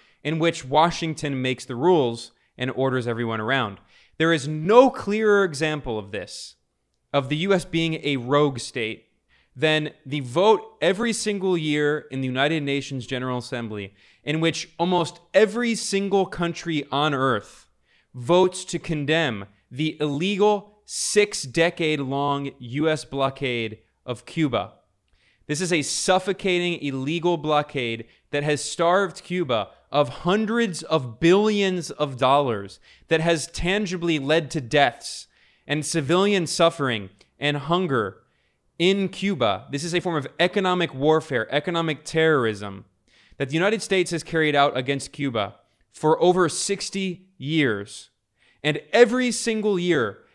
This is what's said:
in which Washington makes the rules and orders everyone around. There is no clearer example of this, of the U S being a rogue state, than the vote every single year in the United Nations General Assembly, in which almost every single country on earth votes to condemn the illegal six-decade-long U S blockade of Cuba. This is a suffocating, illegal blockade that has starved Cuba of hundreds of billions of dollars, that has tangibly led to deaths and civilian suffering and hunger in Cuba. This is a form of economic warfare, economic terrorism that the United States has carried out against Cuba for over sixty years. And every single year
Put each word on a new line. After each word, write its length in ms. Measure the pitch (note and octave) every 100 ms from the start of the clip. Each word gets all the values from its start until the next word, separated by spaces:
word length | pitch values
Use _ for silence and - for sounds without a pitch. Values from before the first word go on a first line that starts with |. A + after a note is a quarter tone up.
| _ _
in 140 | C#3+ D#3+
which 260 | E3 E3
Washington 800 | B2+ D3 E3+ - E3 D#3 D3 C3+
makes 240 | B2+ C3 -
the 100 | A#2+
rules 560 | E3 F3 B2 A#2 - _ _ -
and 100 | B2+ -
orders 320 | C3 B2+ A#2+
everyone 340 | A#2 A#2 A2
around. 380 | G#2+ C3+ G#2+ G2 _ _ _ -
There 120 | E3
is 160 | D#3+ C3+
no 440 | D#3 E3 A#3 C4+
clearer 520 | - - G#3+ A3 G3+
example 540 | F#3+ C#3 D#3 D3+ C3+ A2
of 140 | G2
this, 460 | G2+ F2+ - - - _ _ _ _ _
of 180 | C#3+ B2+
the 80 | D3+
U 140 | F#3+
S 140 | F#3+ -
being 340 | E3 E3 D#3+
a 140 | D3 C3+
rogue 420 | A#2+ C#3+ D3 B2+
state, 460 | - B2+ A2 A2 _ _ _ _ _ B2+
than 380 | D#3 D#3 D3+ - C3+
the 140 | D3
vote 420 | B2 C#3 G#3 G#3 - -
every 320 | E3 F#3+ A#3
single 460 | - G#3+ G3+ F#3 F3
year 480 | D#3 D3 D3 D3+ -
in 100 | C3+
the 60 | C3
United 340 | B2+ D3 D#3+
Nations 460 | C#3+ C#3 C3+ C3+ A2
General 320 | C3 B2+ B2
Assembly, 560 | A#2+ B2 A2+ G#2 G2 _ _ _
in 180 | C#3 D#3+
which 280 | E3 D#3+ - -
almost 440 | F3 F3+ D#3+ - _
every 400 | F#3+ G#3+ A3 A#3+
single 540 | A3+ - G3 G3 G3 F#3
country 580 | F3 E3+ E3 E3+ D#3 C#3
on 240 | C#3 D3+ C#3
earth 520 | C3+ A2 - - _ _ _ _ _
votes 500 | B2+ A#2+ F3 F#3 F3+ -
to 120 | E3+
condemn 680 | - D#3 C#3 D#3+ D3+ G#2 G2 _ -
the 260 | B2+ D#3 -
illegal 840 | D3+ C#3+ F#3+ G3 G#3 G#3 - _ -
six-decade-long 1700 | - - G#3 G3+ - C3 D#3+ E3+ F3 D#3 D3+ C3 C#3 C#3+ C#3+ C#3 -
U 280 | B2 C3+ D#3
S 180 | D#3 -
blockade 720 | C#3 C3+ C3+ C3+ A#2+ A2+ G#2+ _ _ -
of 180 | A#2+ -
Cuba. 460 | E3 D3 A2+ F#2 - _ _ _ _ _ _ -
This 140 | D3
is 120 | F3+
a 80 | E3+
suffocating, 1000 | C#3 - - F#3 F#3+ F#3+ G3 F3 F3 E3+
illegal 580 | C#3+ C3+ C3+ E3 E3+ E3+
blockade 680 | D#3 D3 C#3+ C#3 A#2+ A2+ A2 _ _
that 140 | C#3+
has 200 | D3 D3
starved 600 | - - E3+ F#3 F#3 -
Cuba 460 | - F3+ D3 A2+ F#2+ - -
of 180 | D3 C3+
hundreds 720 | - F3 G#3 G#3+ A#3 A3+ D#3
of 360 | E3 D#3+ B2 A2
billions 720 | E3 F#3+ G#3+ G#3 G3 F#3 D3
of 280 | C#3+ D3 B2+
dollars, 640 | C3 C#3+ C#3 G#2 G2 - _ - -
that 120 | D#3+
has 280 | E3 E3 -
tangibly 720 | - F3 G3+ G3 F3+ E3+ D#3
led 320 | C3+ D#3+ C#3+
to 100 | D#3+
deaths 640 | A#2 D3 C3+ - - - - _ _ _ -
and 180 | D3+
civilian 640 | C#3+ E3 C#3 F3+ G3+ G3+ D#3+
suffering 640 | - E3 E3 C3+ A2 F#2+ _ _ -
and 180 | C#3+ D3
hunger 600 | C#3 F3 F3+ B2+ G2 - _ _ _ _ _ -
in 320 | F3 G3 F#3+
Cuba. 560 | - G3 D#3+ A2+ F#2+ -
This 120 | C#3
is 120 | E3 E3+
a 60 |
form 160 | F3+ D#3
of 100 | C3 -
economic 540 | F3 G3+ F#3 F3+ E3+
warfare, 580 | C3 D3 D#3 - B2 -
economic 540 | D3 E3 E3+ E3 - -
terrorism 800 | D#3+ D#3+ D3 A2+ G2+ G2+ G2 - _ _ _ _ -
that 120 | C3+
the 60 | D#3
United 260 | G3 A3
States 300 | - F#3+ E3+
has 100 | E3+
carried 340 | - E3 D3+ C#3+
out 220 | C#3+ C3
against 360 | B2+ C#3 -
Cuba 420 | - C#3 A2+ G2 - _ _ _
for 300 | - D#3 D#3+
over 260 | F3 F3+ E3+
sixty 800 | - - G3 - G3 F#3+ F3 _ -
years. 720 | C3+ D#3+ C3+ G2+ G2+ - - _ _ _ _ _ D3+
And 140 | D3+ -
every 360 | A#3 A#3 B3+ B3
single 460 | A#3 A#3 A3 G#3 F#3
year 420 | F3 D3+ G#2+ G2 _